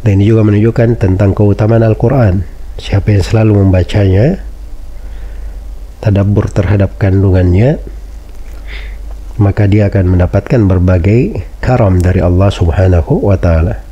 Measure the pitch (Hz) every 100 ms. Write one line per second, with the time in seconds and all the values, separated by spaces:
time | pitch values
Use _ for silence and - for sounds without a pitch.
0 | 110 98 101 110 107 104 113 113 117 113
1 | 95 92 101 95 104 98 107 113 110 107
2 | 117 135 110 95 - - - - - 98
3 | 107 101 - 110 110 101 98 92 85 107
4 | 98 92 135 190 - - - - - -
5 | - - - - - - - - - -
6 | 110 98 101 98 98 107 98 104 95 -
7 | 98 95 95 92 90 90 123 160 - -
8 | - - - - - - - - - -
9 | - - - - 101 98 101 101 101 98
10 | 90 90 104 101 - 127 101 92 90 92
11 | 82 113 180 - - - - 123 101 92
12 | 85 90 87 90 98 - 85 85 92 87
13 | - - 101 95 87 82 87 110 -